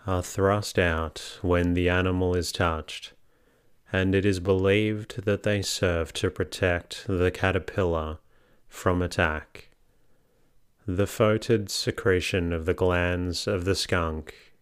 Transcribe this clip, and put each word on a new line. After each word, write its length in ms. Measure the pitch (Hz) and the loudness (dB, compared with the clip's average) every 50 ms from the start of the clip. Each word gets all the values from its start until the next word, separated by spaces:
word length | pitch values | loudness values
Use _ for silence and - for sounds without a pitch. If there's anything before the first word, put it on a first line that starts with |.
| - | -6
are 160 | 95 92 90 | -2 -2 -2
thrust 560 | 87 - - - 98 98 101 104 104 - - 104 | -2 -4 -2 2 2 2 2 2 -2 -2 0 2
out 640 | 90 87 82 82 80 80 - - - - - - | 2 2 2 0 -2 -4 -8 -12 -14 -14 -14 -6
when 320 | - 87 90 87 87 87 87 | -2 2 2 4 4 2 2
the 160 | 90 87 87 | 2 2 4
animal 460 | 90 90 90 92 92 92 92 90 90 | 4 4 2 2 0 0 0 2 0
is 160 | 90 82 - | 0 -2 -4
touched, 600 | - - 92 85 80 78 78 - - - - - - _ - _ _ _ _ _ _ _ _ _ _ _ _ - | -2 0 0 0 0 -2 -8 -10 -14 -14 -16 -18 -20 _ -20 _ _ _ _ _ _ _ _ _ _ _ _ -4
and 220 | - 95 95 95 95 | 0 0 2 4 2
it 120 | 98 95 | 4 4
is 140 | 101 95 90 | 2 0 0
believed 840 | 87 98 95 95 95 98 98 107 107 107 107 107 107 - - - 101 | 2 2 2 4 4 4 4 4 2 0 -2 -4 -6 -10 -10 -6 -2
that 180 | 104 101 98 - | -2 -2 0 0
they 180 | 104 104 101 | 0 0 0
serve 500 | 95 - - - 101 90 85 82 82 - - | -2 -4 -4 0 0 0 2 0 -2 -4 -6
to 160 | - - 92 | -4 -4 -4
protect 760 | - - 92 - - - 98 90 87 87 - - - - - - | -2 -2 -6 -6 -4 -2 0 2 0 0 -2 -8 -14 -14 -6 -4
the 240 | 95 87 90 90 | 0 2 2 2
caterpillar 880 | - - - 95 92 92 - - - - 95 87 85 80 78 78 80 - _ _ _ _ _ _ _ _ _ - | 2 2 0 0 0 0 -4 -4 -4 -2 0 0 0 -2 -2 -4 -8 -10 _ _ _ _ _ _ _ _ _ -20
from 360 | - - - 92 90 87 90 | -18 -4 0 0 2 2 0
attack. 680 | 85 - - 90 80 76 76 - _ _ - - _ _ _ _ _ _ _ _ _ _ _ _ _ _ _ _ _ _ - _ _ _ _ - 101 | -2 0 0 0 0 0 -2 -8 _ _ -20 -20 _ _ _ _ _ _ _ _ _ _ _ _ _ _ _ _ _ _ -20 _ _ _ _ -8 -6
The 180 | 90 92 101 | 0 0 0
fotid 640 | - - - 113 107 107 110 - - 117 107 101 95 | -2 2 2 2 4 4 2 2 2 0 0 0 -2
secretion 840 | - - - - - - - 98 92 90 - - - 95 85 85 | -6 -4 -4 -4 -6 -2 2 2 2 2 2 0 0 0 0 0
of 140 | 85 82 80 | -2 -2 0
the 80 | 87 87 | -2 0
glands 720 | - 95 90 90 87 87 87 90 90 90 90 85 - - | 2 2 2 2 2 2 2 0 0 -2 -4 -4 -4 -4
of 200 | 104 101 90 87 | -2 -2 -2 0
the 100 | 98 95 | 0 0
skunk 580 | - - - 95 90 82 80 78 78 78 - - - - - - _ | 0 0 0 0 0 0 -2 -4 -6 -10 -12 -18 -20 -20 -20 -20 _